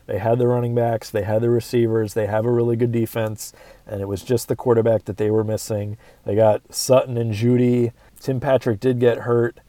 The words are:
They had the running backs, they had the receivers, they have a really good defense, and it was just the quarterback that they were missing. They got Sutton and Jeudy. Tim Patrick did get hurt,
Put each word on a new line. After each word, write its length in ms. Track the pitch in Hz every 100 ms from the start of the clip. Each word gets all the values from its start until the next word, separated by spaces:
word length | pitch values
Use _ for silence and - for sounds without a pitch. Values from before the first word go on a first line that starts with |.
| -
They 100 | 98
had 200 | 110 123
the 80 | 123
running 280 | 123 120 120
backs, 340 | 117 113 -
they 140 | 107
had 180 | 107 110
the 80 | 117
receivers, 640 | 120 - 120 117 113 107
they 140 | 113 104
have 180 | 110 117
a 60 |
really 240 | 120 117 117
good 160 | 120
defense, 640 | 117 113 117 110 107 - - - - -
and 140 | 104
it 60 | 98
was 160 | 98
just 260 | - 120 -
the 80 | 110
quarterback 480 | 127 113 113 110 -
that 100 | 95
they 160 | 107
were 120 | 110
missing. 540 | 107 107 - 107 104 98 - _ -
They 100 | 101
got 380 | 110 104 _
Sutton 440 | - - 127 131 120
and 160 | 117
Jeudy. 580 | 104 120 123 123 123 120 - - -
Tim 220 | - 131
Patrick 400 | 143 127 127 107
did 180 | 131 123
get 200 | 120 113
hurt, 400 | 123 120 117 -